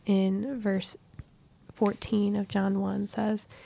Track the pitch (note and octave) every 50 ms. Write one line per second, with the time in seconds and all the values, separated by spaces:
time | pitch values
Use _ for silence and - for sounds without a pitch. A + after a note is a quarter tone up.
0 | - - G3 F#3+ F#3+ F#3+ F#3+ G3 G#3+ C4+ C#4 A#3+ G#3 G3+ F#3+ F#3+ - - - -
1 | - - - - - - - - - - _ _ _ - - - A3 G3+ G3+ -
2 | - - A3 G#3 G3+ G3+ G3+ G#3 G3+ - - G3+ G3 G3 G3 G3 G3 F#3+ G3 G3+
3 | G3+ G#3 - A3 G#3+ G#3+ G#3+ G#3 - - - - -